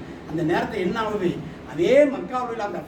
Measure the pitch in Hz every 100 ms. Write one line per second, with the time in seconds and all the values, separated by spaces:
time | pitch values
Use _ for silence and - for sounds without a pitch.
0 | - - - 156 160 - 247 220 180 226
1 | 220 208 175 139 - - - 151 349 269
2 | 285 262 185 254 247 226 208 -